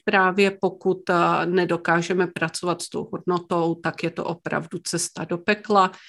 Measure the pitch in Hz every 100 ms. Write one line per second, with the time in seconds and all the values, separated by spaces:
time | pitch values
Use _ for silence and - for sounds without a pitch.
0 | - 202 185 190 196 196 185 180 185 185
1 | - 175 170 170 170 185 170 170 170 170
2 | 170 180 180 - 165 - 180 175 - -
3 | 151 185 - 175 175 175 165 170 165 -
4 | 165 170 - 170 - 156 165 175 - 170
5 | - - 170 175 175 208 208 202 185 -